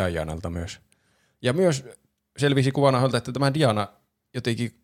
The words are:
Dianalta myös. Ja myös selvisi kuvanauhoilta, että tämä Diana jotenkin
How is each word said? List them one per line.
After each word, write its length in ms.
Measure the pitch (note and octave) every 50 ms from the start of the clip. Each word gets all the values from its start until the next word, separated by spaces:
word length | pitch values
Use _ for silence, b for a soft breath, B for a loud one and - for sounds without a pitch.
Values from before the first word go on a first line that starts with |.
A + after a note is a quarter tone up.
| F#2+ F2+ E2+
Dianalta 360 | D#2+ D#2 D#2 D#2 E2 F2 E2+
myös. 300 | E2+ F2 E2+ E2+ - - _ _ _ _ _ _ _ _ _ _ _ _
Ja 120 | - - -
myös 300 | F3 F#3+ F3 D3 C3+ C3+ A#2+ - _ _ _ _ _ _ _ _
selvisi 340 | - C#3 C#3+ C#3 C#3 C3 C3+
kuvanauhoilta, 460 | C3 D3 C#3 C3+ C3 B2 C3 C3 A#2+
että 140 | A#2+ - B2+
tämä 220 | B2 C3 C#3 C#3 C3+
Diana 340 | D#3 D3+ A#2+ G#2+ G#2+ G2+ - - _ _ _ _ _ _ _ -
jotenkin 460 | B2+ - B2 A2+ A2 A#2+ A2 - _